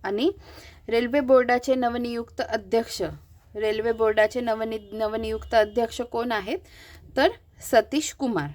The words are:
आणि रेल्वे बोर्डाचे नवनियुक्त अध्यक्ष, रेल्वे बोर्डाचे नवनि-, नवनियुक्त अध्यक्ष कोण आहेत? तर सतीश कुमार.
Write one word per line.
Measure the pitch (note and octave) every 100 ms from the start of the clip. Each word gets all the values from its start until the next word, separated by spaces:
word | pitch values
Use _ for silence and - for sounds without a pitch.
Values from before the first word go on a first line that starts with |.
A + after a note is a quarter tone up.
आणि | F#4+ G3+ D4+ - - - - - -
रेल्वे | A#3 A#3+ C#4
बोर्डाचे | B3+ C4 B3 B3 B3
नवनियुक्त | C4 A#3+ A#3+ A#3+ A#3 A#3 - -
अध्यक्ष, | A3 F#3+ A3+ A3+ - E3+ D3+ - - _
रेल्वे | G#3 G#3+ G#3+ A3+
बोर्डाचे | A3 A3 G#3+ G#3+ B3
नवनि-, | A#3+ A3 A3 A3 G#3
नवनियुक्त | G#3+ A3 A3 A3+ A3 -
अध्यक्ष | A#3 G#3+ G#3 A#3 -
कोण | A#3+ A#3 A#3+
आहेत? | A3 G3 F4 - - - - - -
तर | D#4 - _ _ -
सतीश | A#3+ G#3+ D4 -
कुमार. | - C4+ G3 D3